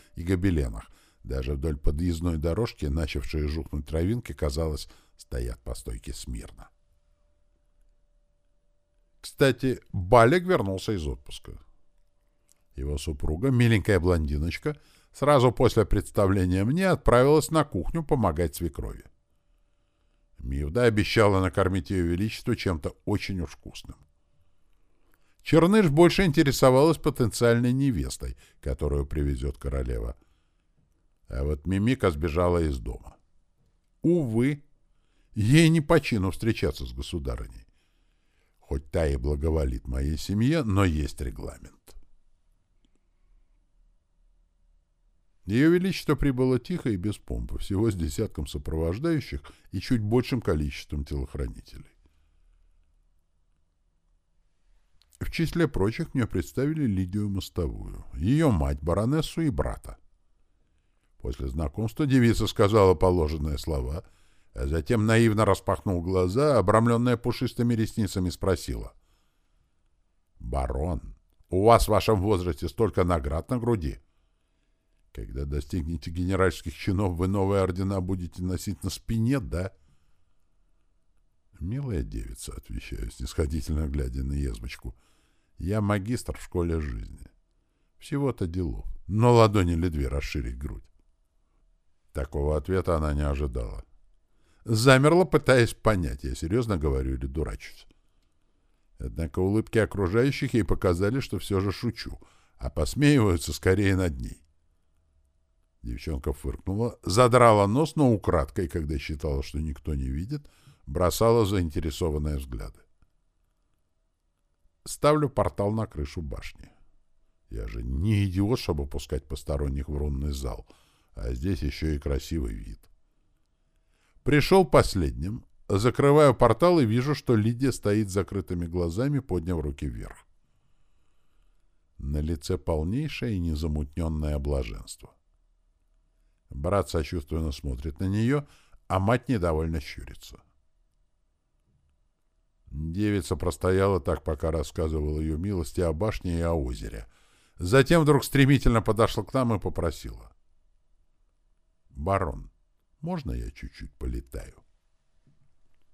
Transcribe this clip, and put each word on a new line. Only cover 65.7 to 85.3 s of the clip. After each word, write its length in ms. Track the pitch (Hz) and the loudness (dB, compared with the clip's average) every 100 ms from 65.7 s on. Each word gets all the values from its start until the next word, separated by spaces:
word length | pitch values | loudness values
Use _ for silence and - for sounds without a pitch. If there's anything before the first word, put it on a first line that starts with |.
| 95 104 87 | -2 -2 -2
глаза, 560 | 85 92 92 107 151 127 | 0 0 2 2 2 4
обрамленная 560 | 92 107 117 117 123 120 | 4 4 4 2 2 0
пушистыми 600 | 123 - 123 - 120 113 | -2 -4 -4 -2 0 0
ресницами, 540 | 110 - 98 98 90 | -2 -2 -4 -2 -4
спросила: 640 | - 95 87 - 57 - - _ _ _ _ _ _ _ _ _ _ _ _ _ _ | -2 -2 -2 -4 -10 -10 -18 _ _ _ _ _ _ _ _ _ _ _ _ _ _
"Барон, 760 | 57 67 65 64 82 78 - - _ _ _ | -6 -4 -4 -4 -4 -4 -8 -18 _ _ _
у 140 | 92 | 2
вас 220 | 107 113 - | 6 6 6
в 60 | |
вашем 300 | 104 - 107 | 2 2 2
возрасте 460 | 98 95 90 82 82 | 2 0 0 -4 -6
столько 380 | - 107 - 87 | -2 0 2 0
наград 440 | 85 78 80 - | 0 0 -4 -4
на 80 | 127 | -4
груди. 420 | 113 117 76 - _ _ _ _ _ _ _ _ _ _ _ | -2 -2 -4 -8 _ _ _ _ _ _ _ _ _ _ _
Когда 320 | - 52 60 71 | -16 -12 -8 -6
достигнете 640 | 71 - 95 76 82 - | -6 -4 -6 -4 -6 -8
генеральских 640 | 82 90 95 92 - 85 - | -4 -2 2 2 2 -8 -6
чинов, 400 | - 95 101 85 | -2 0 0 0
вы 120 | 95 | 0
новые 340 | 101 95 101 | 2 2 2
ордена 400 | 92 90 98 98 | 2 0 -2 -2
будете 420 | 92 95 87 - | -4 -6 -6 -8
носить 400 | 90 90 - 82 | -6 -4 -6 -6
на 60 | 98 | -6
спине, 500 | - - 113 113 135 | -8 -4 -2 0 0
да?" 320 | 65 85 95 - _ _ _ _ _ _ _ _ _ _ _ _ _ _ _ _ _ - | -2 -6 -6 -10 _ _ _ _ _ _ _ _ _ _ _ _ _ _ _ _ _ -12
"Милая 420 | 76 127 139 90 | -8 -6 -4 -4
девица", 480 | 55 55 - - - | -4 -8 -12 -14 -14
отвечаю, 560 | - - 53 - - 53 | -14 -12 -14 -12 -10 -10
снисходительно 760 | - 64 - 73 76 - 76 76 | -10 -8 -2 -2 -2 -4 -4 -2
глядя 380 | 71 64 64 65 | -4 -4 -6 -4
на 80 | |
Езбочку, 600 | 71 69 52 57 - - - _ _ _ | -4 -4 -6 -12 -12 -14 -16 _ _ _